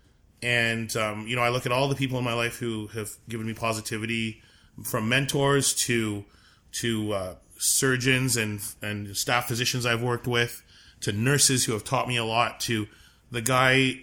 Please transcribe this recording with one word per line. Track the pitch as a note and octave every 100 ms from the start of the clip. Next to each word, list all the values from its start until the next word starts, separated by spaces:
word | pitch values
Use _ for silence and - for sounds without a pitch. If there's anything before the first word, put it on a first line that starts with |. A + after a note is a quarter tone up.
| _ _ _ _
and, | A#2+ A#2+ A#2 A2+ A2 A#2
um, | G#2+ G#2 G#2+
you | B2
know, |
I | A#2+
look | B2 B2+
at |
all | B2 C#3
the |
people | C3+ C3+ B2+
in |
my | B2
life | A#2 A#2 -
who | A#2+ A2 G#2
have | A2 G#2 - -
given | A2+ A2
me |
positivity, | A2 A2+ G#2+ G#2+ A2 A2+ A#2 A2+ A2 - - _ -
from | G#2+ B2 A2
mentors | B2+ C#3 D3 C#3 C#3 C3
to, | - - A#2 A2 G2+ - - - _ _
to, | - A#2 A2 G#2+
uh, | G2+ F#2 F2+ _ -
surgeons | - - C3+ B2+ B2+ C3 C3 A#2
and, | G#2+ G#2 - -
and | G#2 G#2 G2+ G2
staff | - B2 -
physicians | A#2 A#2+ B2+ A#2+
I've | A#2
worked | B2 A#2+ -
with, | A#2+ A#2+ - - - - -
to | -
nurses | G#2 A#2+ C#3+ - C3
who | -
have | A2
taught | - B2+ A#2+
me | A#2+
a |
lot, | A2+ A2+ A2+ -
to | - A2+ G#2 - - _ _
the | A#2
guy | A2+ B2+ C3 C3 C3 C3